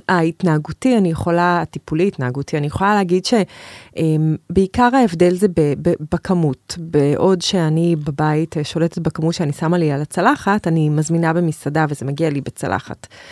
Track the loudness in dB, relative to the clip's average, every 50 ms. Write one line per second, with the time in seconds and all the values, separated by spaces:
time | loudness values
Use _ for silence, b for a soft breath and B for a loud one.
0 | 0 0 2 2 2 0 0 0 0 2 2 2 0 -4 -6 -2 0 2 2 4
1 | 2 2 0 -2 -2 0 2 2 2 2 2 0 -2 -4 -8 -12 -8 -4 -2 0
2 | 0 0 0 -2 -4 -4 -4 -4 -6 -4 -4 -2 -2 -4 -2 0 0 2 2 2
3 | 2 2 0 0 0 2 0 0 0 B B B B B B B B B -6 -2
4 | 0 2 2 2 2 2 0 -2 _ -2 0 0 0 2 2 2 2 4 4 4
5 | 2 2 2 4 2 4 4 2 0 2 2 2 2 2 0 0 0 0 -2 -2
6 | -2 -4 -6 -4 -2 0 0 2 2 0 0 -4 _ -14 -12 -12 -6 -2 2 2
7 | 4 2 2 2 2 2 2 2 0 -2 0 0 2 2 2 2 2 2 0 0
8 | -2 -4 -2 -2 0 0 0 0 -2 -2 -4 -6 -6 -4 -4 -4 -4 -4 -4 -4
9 | -4 -4 -4 -2 -2 -2 -2 -2 -2 -4 -4 -2 -2 0 0 0 0 0 0 -2
10 | -6 -6 -4 0 0 0 0 0 0 -2 -2 0 0 0 0 2 2 2 0 0
11 | 0 0 0 0 0 0 0 0 0 -2 -2 -4 -6 -4 -2 0 -2 -2 -4 -6
12 | -6 -6 -4 -2 -2 -2 -2 -4 -6 -8 -8 -8 -4 -4 -4 -4 -6 -8 -14 -16
13 | -18 B B B B B